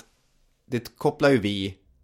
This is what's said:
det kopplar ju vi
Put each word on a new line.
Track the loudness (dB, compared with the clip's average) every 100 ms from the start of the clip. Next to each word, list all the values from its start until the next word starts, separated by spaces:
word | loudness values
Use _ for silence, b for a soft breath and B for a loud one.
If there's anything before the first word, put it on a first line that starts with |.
| -18 _ _ _ _ _ -8
det | -8 -8 -4
kopplar | -2 2 4
ju | 4
vi | 0 -4 -6 -10 _ _